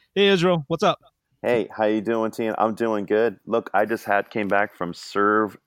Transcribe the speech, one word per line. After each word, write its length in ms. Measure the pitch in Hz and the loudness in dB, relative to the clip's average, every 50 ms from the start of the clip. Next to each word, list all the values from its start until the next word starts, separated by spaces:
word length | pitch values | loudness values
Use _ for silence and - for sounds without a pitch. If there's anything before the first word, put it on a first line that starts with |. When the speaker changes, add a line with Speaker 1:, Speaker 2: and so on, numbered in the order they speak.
| _ _ _ | _ _ _
Speaker 1:
Hey, 140 | 190 202 196 | 2 4 4
Israel, 360 | 196 175 175 185 175 165 143 - | 4 4 4 2 2 0 0 -4
what's 160 | 165 - 208 | -4 0 0
up? 160 | 175 147 - _ _ _ _ _ _ _ _ | 0 0 -2 _ _ _ _ _ _ _ _
Speaker 2:
Hey, 260 | - 113 123 113 98 - - | 0 0 2 2 0 -2 -2
how 100 | - 110 | 0 0
you 140 | 107 107 110 | 2 2 0
doing, 280 | 95 110 117 113 110 110 | 0 -2 -2 0 -2 -4
Tian? 240 | - - 113 110 - | -4 -4 -4 -4 0
I'm 200 | - 104 113 104 | 0 0 0 0
doing 280 | 95 117 113 107 104 98 | -2 -2 -2 -2 -2 -2
good. 360 | - 104 107 117 117 95 - _ | 0 0 2 2 0 -2 -6 _
Look, 240 | - 107 117 - - - | -4 -4 -4 -4 -2 -2
I 100 | 101 107 | -2 0
just 200 | 107 113 104 - | 0 -2 -6 -2
had, 260 | 107 101 101 101 - | 0 0 0 0 -2
came 160 | - 113 104 | -6 -6 -4
back 300 | 95 101 101 104 107 - | 0 0 0 -2 -2 -4
from 180 | - 107 87 82 | -8 -8 -8 -8
Serve 640 | - - - - 101 101 104 104 110 110 98 101 - _ | -10 -16 -6 -2 0 2 2 2 2 0 -2 -4 -12 _